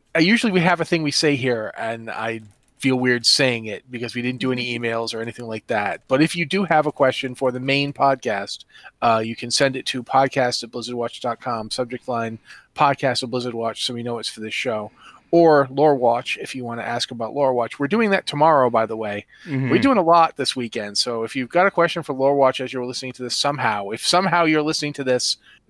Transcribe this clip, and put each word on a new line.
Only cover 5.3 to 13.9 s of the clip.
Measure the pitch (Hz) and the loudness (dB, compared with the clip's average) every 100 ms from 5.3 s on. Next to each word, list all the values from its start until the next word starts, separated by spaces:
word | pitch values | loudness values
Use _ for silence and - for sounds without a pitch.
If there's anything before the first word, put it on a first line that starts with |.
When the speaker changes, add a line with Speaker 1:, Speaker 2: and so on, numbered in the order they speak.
| 113 117 | -10 -10
Speaker 1:
like | 110 - | -10 -4
that. | 110 101 - - | -2 -2 -8 -2
But | 131 | 2
if | 160 175 | 2 0
you | 156 | -2
do | 190 185 | -2 2
have | 156 147 | 2 2
a | |
question | - 131 - 131 | 2 2 2 -6
for | 123 131 | -4 -2
the | 127 | -2
main | 131 139 143 | 0 0 0
podcast, | - 139 135 120 98 101 - - - - - | 0 2 2 -2 -4 -6 -12 -16 -20 -20 -2
uh, | 120 113 113 | 2 2 0
you | 117 | -8
can | 120 | -6
send | - 139 131 | 0 0 0
it | - | -6
to | 131 | -8
podcast | 117 135 135 139 123 - | -2 2 2 2 -2 -2
at | 117 | -8
blizzardwatch | 120 117 120 117 - | -10 -8 -6 -6 -6
dot | 123 113 | -8 -6
com, | 127 117 110 | -6 -6 -6
subject | - 123 123 - | -6 -6 -8 -6
line, | 117 113 113 - - _ - | -4 -4 -8 -16 -20 _ 0
"Podcast | 147 139 135 120 | 0 2 -2 -2
of | 123 | -4
Blizzard | 123 123 113 | -6 -6 -4
Watch," | 113 107 | -6 -4
so | - | -6